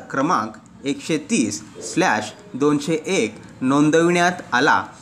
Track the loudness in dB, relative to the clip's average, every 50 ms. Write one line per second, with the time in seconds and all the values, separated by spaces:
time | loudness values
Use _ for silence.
0 | -6 -6 -4 -2 0 0 0 0 -2 -4 -10 -14 -20 -20 -18 -8 -6 -6 -6 -4
1 | -4 -4 -4 -4 -2 0 0 0 0 0 -2 -6 -10 -14 -16 -14 -12 -6 -2 0
2 | 2 2 0 0 -2 -6 -10 -16 -16 -12 -4 0 2 2 2 0 0 -2 -4 -2
3 | -2 -2 -2 0 -2 -2 -4 -10 -18 -18 -10 -4 0 2 4 4 4 4 4 4
4 | 4 4 4 4 2 2 0 -2 -4 -2 0 2 4 4 4 2 0 -4 -12 -20